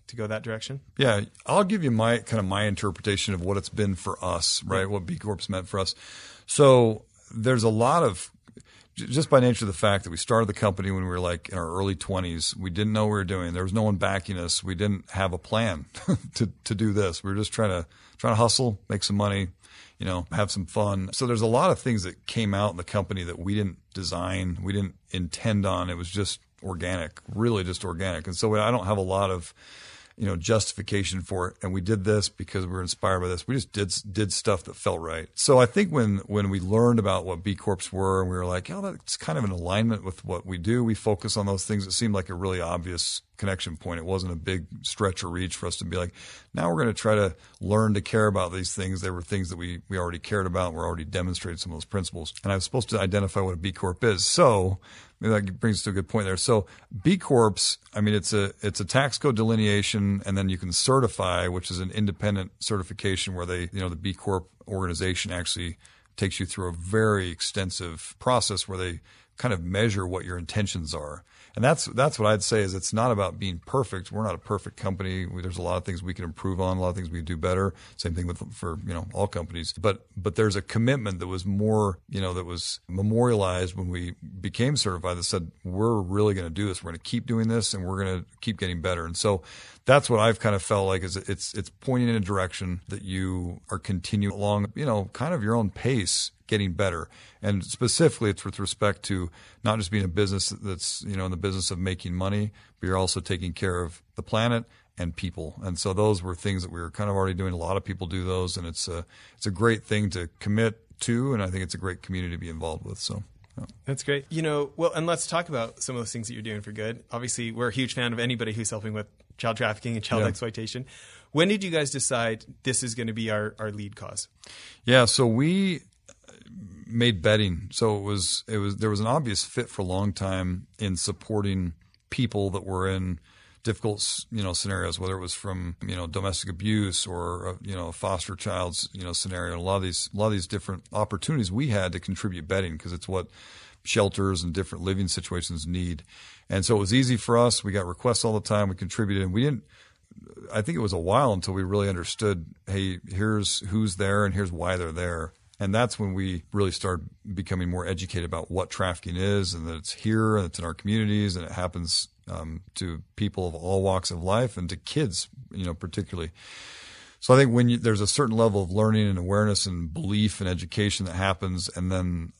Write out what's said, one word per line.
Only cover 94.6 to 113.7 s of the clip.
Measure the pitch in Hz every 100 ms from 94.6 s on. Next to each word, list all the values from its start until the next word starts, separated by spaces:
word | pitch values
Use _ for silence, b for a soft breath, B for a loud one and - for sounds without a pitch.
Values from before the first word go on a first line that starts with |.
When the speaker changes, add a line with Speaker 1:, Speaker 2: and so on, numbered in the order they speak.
| 101 -
Speaker 2:
you | 147
know, | 107 95
kind | - 143
of | 170
your | 104 117
own | 101
pace, | - 120 131 87 - - - -
getting | 107 98
better. | 82 98 85 80 B B B
And | 101 101
specifically, | 82 - 120 - 165 - 107
it's | 95 98
with | -
respect | 98 - 104 95
to | - 95 85 B B B
not | 110 110
just | 90
being | 104
a | 95
business | 85 101 98 -
that's, | 101 101 90 - -
you | 101 95
know, | 92
in |
the | 90
business | 98 95 87
of | 90
making | 95 90 90
money, | 90 95 104 104 b b _
but | 92
you're | 92
also | 92 95
taking | - 92 90
care | 82 98 90
of | 85 - _ -
the |
planet | - 110 117 117 117 b b -
and | 87 -
people. | 90 90 78 -
And | 98 82
so | 101
those | 95 107 98
were | 92 87
things | 104 95
that | 90
we | 85
were | 85
kind | - 104
of | 98
already | 95
doing. | 90 92
A | 87
lot | 82 95
of |
people | - 87 87
do | 92 90
those, | 92 90 92
and | 85
it's | 76 -
a, | 85 - B B B
it's | 110
a |
great | 87 117 107 -
thing | 104 101
to | 90 85 -
commit | 101 107 113 107 _ -
to, | - 117 135
and | 117
I | 95
think | 95
it's | 92
a | 87
great | 92 90
community | - 92 90 85
to |
be | 87
involved | 80 82 78
with. | 98 98
So, | - - - - - -
yeah. | -